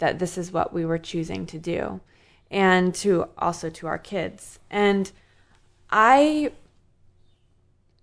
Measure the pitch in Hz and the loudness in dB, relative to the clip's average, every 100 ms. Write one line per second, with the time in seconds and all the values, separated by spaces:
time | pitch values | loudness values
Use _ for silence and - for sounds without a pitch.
0 | 160 151 175 185 175 175 - 175 165 165 | -2 -2 -4 -6 -6 -4 -4 -4 -4 -4
1 | - 170 160 - 170 160 170 175 - 185 | -6 -8 -6 -8 -10 -10 -8 -6 -6 -10
2 | - _ _ _ _ 196 190 185 185 180 | -16 _ _ _ _ 0 4 4 2 0
3 | 202 175 - - 170 170 165 160 160 160 | 0 0 -2 -4 -4 -4 -10 -10 -8 -8
4 | - 196 160 - - - - 208 202 202 | -8 -8 -8 -12 -20 -20 -6 0 2 2
5 | 190 - _ _ _ _ _ _ _ 214 | -2 -10 _ _ _ _ _ _ _ 4
6 | 226 269 302 302 294 - _ _ _ _ | 6 6 6 2 -4 -6 _ _ _ _
7 | _ _ _ _ _ _ _ _ _ _ | _ _ _ _ _ _ _ _ _ _